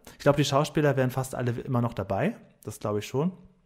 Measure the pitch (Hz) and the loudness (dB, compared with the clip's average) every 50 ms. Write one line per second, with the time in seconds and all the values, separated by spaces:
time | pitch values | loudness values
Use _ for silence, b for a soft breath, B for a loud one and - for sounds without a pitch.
0 | B B B B - 143 143 147 143 - 143 135 156 - - 160 147 143 131 131 | B B B B 2 4 4 4 2 2 2 2 2 2 0 2 2 4 4 2
1 | 131 127 - 135 127 - - - 123 120 117 - - - 131 120 120 117 - - | 2 0 0 -2 -6 -4 -6 -4 -2 -2 -2 -4 -4 -2 0 0 0 0 -2 -4
2 | 98 - 101 98 131 208 233 - - - _ _ - 110 - - - 110 104 104 | -4 -2 -2 0 0 -2 -2 -4 -12 -20 _ _ -14 -14 -12 -6 -4 -2 -2 -2
3 | 101 - - 131 156 185 185 - - - - _ _ | -4 -4 -2 -2 0 -2 -2 -6 -14 -20 -20 _ _